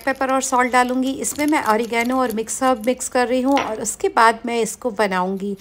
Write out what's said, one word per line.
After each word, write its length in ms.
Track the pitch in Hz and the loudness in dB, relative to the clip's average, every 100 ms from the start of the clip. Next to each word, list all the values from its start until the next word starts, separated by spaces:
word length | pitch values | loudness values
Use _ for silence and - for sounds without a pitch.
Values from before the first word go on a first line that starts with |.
| - | -2
पेपर 280 | 262 262 | -2 0
और 80 | 262 | 0
सॉल्ट 280 | 254 254 254 | 2 2 2
डालूँगी। 400 | 247 247 254 262 | 4 2 0 -2
इसमें 340 | 262 226 - 302 | -2 -4 -2 0
मैं 160 | 302 220 | 2 2
ऑरिगेनो 560 | 214 226 233 240 262 | 0 0 -2 0 0
और 100 | 247 | 0
मिक्स 300 | 220 220 - | -2 -6 -2
हर्ब 220 | 262 254 214 | 0 0 0
मिक्स 240 | 247 - | -4 -2
कर 180 | 254 240 | 0 2
रही 140 | 254 | 2
हूँ 180 | 254 285 | 2 0
और 220 | 208 220 | 0 -4
उसके 280 | 214 - 392 392 | -6 -2 -2 4
बाद 240 | 226 226 240 | 4 2 -4
मैं 160 | 233 | -2
इसको 300 | 220 - 254 | -2 -4 -6
बनाऊँगी। 640 | 208 208 185 185 190 202 196 | -2 0 0 -2 -2 -6 -8